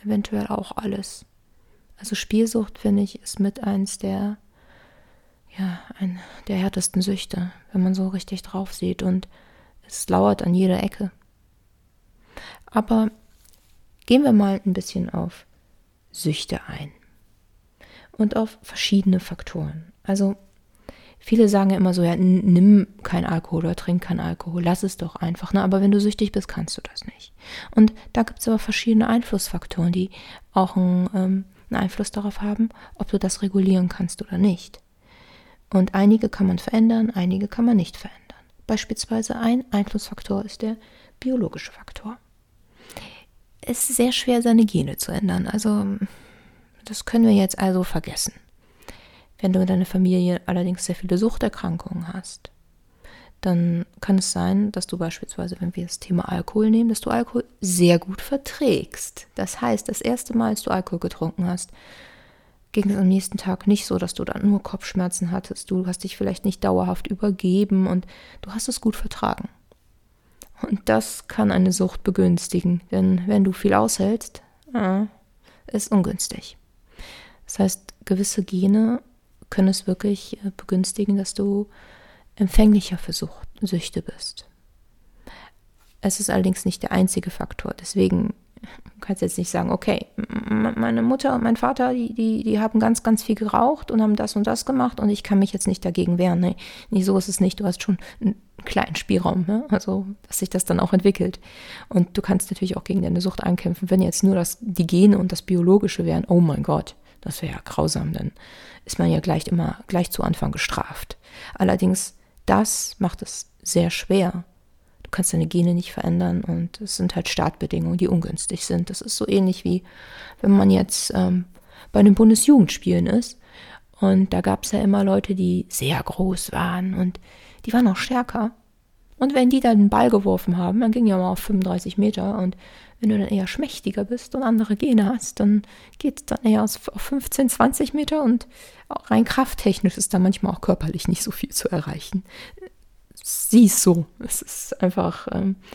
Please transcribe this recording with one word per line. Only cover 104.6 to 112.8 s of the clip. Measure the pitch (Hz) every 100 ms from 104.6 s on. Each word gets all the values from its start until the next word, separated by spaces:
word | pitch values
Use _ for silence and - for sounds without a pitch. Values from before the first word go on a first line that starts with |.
| 220 180 165
Gene | 175 208 202
und | 180
das | 175
Biologische | - 180 175 202 175 -
wären. | 170 156 -
Oh | 175
mein | 165 147
Gott, | 147 151 - - _ _
das | - -
wäre | 156
ja | -
grausam, | - - 160 151 151
dann | - - - - - - -
ist | - -
man | 170
ja | 160
gleich | 165 160 -
immer, | 170 165 - -
gleich | 175 175
zu | -
Anfang | - 160 -
gestraft. | - - - - - - - - - -
Allerdings, | - 185 190 185 185 - - _ _ -
das | 196 214 -